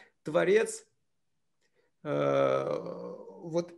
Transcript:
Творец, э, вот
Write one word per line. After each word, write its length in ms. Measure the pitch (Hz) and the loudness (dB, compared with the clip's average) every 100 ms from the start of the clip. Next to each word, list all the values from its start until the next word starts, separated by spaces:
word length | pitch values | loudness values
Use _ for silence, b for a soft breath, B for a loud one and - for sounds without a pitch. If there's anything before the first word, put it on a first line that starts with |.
| B _ | B _
Творец, 640 | - 165 170 214 220 - - _ _ _ _ _ _ _ _ _ _ _ | -2 2 6 4 4 -4 -16 _ _ _ _ _ _ _ _ _ _ _
э, 640 | 151 143 143 139 135 135 139 - - - - - - - | -6 0 2 4 4 2 0 -4 -6 -10 -12 -12 -16 -14
вот 320 | 175 170 170 | -6 -4 -4